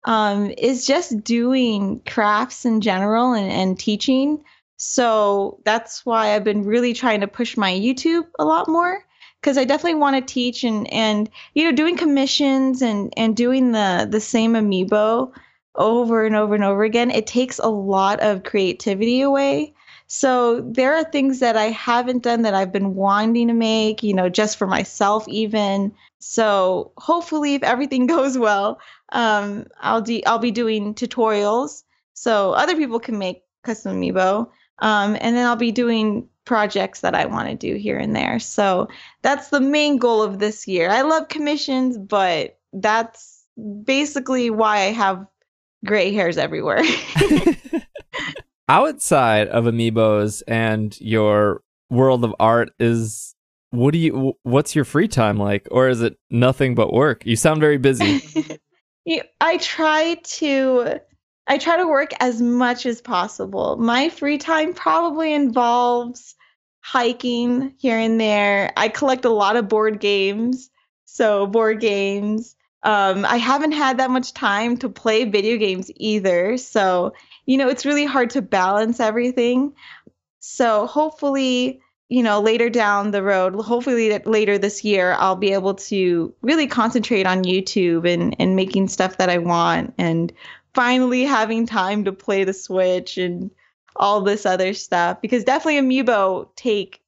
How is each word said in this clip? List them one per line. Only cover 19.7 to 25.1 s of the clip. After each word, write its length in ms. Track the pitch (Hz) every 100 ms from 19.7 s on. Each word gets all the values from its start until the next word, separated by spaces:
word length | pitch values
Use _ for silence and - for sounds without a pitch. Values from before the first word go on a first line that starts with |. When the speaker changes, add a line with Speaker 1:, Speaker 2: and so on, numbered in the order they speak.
| _ - - _
Speaker 1:
So 540 | - 269 247 240 233
there 340 | 247 240 254
are 100 | 320
things 360 | 320 285 269 262
that 160 | 247 220
I 140 | 214
haven't 520 | 220 - 240 247 247
done 200 | 233 233
that 100 | 226
I've 180 | 190 190
been 220 | 190 196
wanting 540 | 190 196 202 220 233 233
to 60 |
make, 480 | 233 226 220 214 214
you 100 | 214
know, 160 | 190 180
just 300 | 180 214 -
for 80 | 196
myself 600 | 190 196 - 202